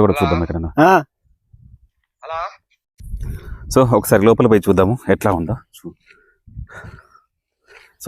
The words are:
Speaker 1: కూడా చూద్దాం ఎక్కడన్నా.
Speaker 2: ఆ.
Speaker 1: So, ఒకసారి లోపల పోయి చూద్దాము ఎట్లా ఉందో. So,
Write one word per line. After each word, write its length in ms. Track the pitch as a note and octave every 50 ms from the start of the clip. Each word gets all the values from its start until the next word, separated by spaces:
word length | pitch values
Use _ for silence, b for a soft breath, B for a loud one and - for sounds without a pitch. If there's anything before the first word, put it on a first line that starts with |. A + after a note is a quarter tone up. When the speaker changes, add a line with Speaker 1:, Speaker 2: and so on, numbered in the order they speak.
| G#2+
Speaker 1:
కూడా 80 | A#2+ - -
చూద్దాం 220 | F#2+ D#2+ F2 E2+ E2
ఎక్కడన్నా. 260 | - E2 E2 E2 D#2 - - D#3 F#3
Speaker 2:
ఆ. 40 | F#3+ E3 C#3+ - _ _ _ _ _ _ _ _ _ _ _ - - _ _ _ _ _ _ _ _ _ - D3 E3 E3 F3 G3+ - _ _ _ _ _ _ _ _ _ - - - - B B B B B B B B B - -
Speaker 1:
So, 60 | C3 C3 A#2 A#2 G#2+
ఒకసారి 260 | - - A#2 G2+ G2
లోపల 220 | A2 A2+ - B2 A#2
పోయి 100 | A2 G#2 - G2+
చూద్దాము 260 | G2 F#2 F#2+ F#2+ A#2+ B2+ - - G2
ఎట్లా 160 | - - G#2+ F#2+ E2+
ఉందో. 160 | E2 E2 B2 - - _ _ - _ E3+ - _ _ _ _ _ _ _ _ _ _ - - - - B B B B B B B B B B B B B _ _ _ _ _ _ b b b b b b b b
So, 40 | -